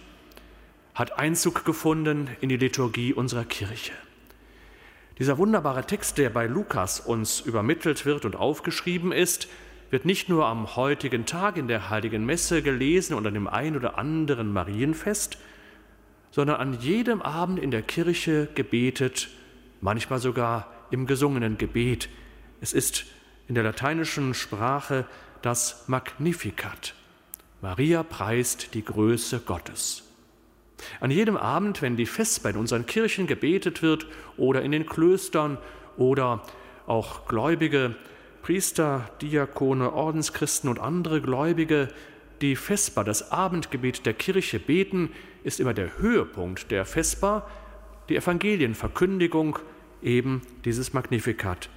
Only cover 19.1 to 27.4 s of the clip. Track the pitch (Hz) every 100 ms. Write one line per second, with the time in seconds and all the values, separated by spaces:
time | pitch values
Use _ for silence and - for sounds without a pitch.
19.1 | - - - - - - - 95 110 -
20.1 | 131 127 123 117 117 - - - 131 131
21.1 | 135 147 135 113 107 107 120 120 117 -
22.1 | - - - - - - - 127 - -
23.1 | - - - - 120 110 - 139 165 156
24.1 | - 135 123 - 101 117 143 - 135 127
25.1 | - - - 120 120 - - - 131 -
26.1 | - 156 165 107 - 101 - - - -
27.1 | - _ -